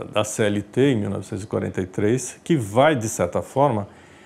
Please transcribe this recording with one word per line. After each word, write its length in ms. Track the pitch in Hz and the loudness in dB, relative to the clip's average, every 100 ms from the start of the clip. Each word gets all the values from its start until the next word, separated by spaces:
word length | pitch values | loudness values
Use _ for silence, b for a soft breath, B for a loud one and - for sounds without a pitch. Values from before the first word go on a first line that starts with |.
| - | -4
da 120 | 104 | -2
C 180 | 107 - | -2 0
L 180 | 107 104 | 0 0
T 180 | 104 - 139 | -2 2 4
em 40 | 117 | 4
mil 140 | 101 | 0
novecentos 340 | 98 95 113 | -4 -6 -8
e 20 | 104 | -4
quarenta 340 | 98 98 95 | -4 -2 -4
e 60 | 92 | -6
três, 540 | - 104 123 - - | 0 0 0 -2 -8
que 140 | - 160 | 0 0
vai, 400 | 101 107 147 143 | 2 4 4 4
de 120 | 110 | -2
certa 320 | - 87 95 | -2 -2 -2
forma, 460 | - 135 143 107 98 B B B | -4 0 2 0 -6 B B B